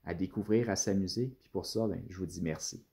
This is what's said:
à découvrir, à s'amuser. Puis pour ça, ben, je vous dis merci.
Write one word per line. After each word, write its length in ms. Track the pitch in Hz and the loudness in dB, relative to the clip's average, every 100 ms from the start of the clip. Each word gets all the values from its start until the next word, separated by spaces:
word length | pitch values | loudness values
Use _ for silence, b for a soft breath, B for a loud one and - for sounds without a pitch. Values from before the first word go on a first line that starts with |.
à 100 | - | -4
découvrir, 560 | 85 92 - 98 110 120 | -2 -2 -2 4 4 4
à 60 | 95 | 2
s'amuser. 580 | - 98 92 113 127 - | 2 2 2 0 -2 -4
Puis 80 | _ | _
pour 180 | 98 - | -4 -2
ça, 220 | 110 110 | 0 0
ben, 120 | 90 - | -2 -6
je 80 | 90 | -6
vous 100 | 87 | -6
dis 160 | 87 | -2
merci. 440 | 85 78 - - - | -2 -2 -6 -10 -18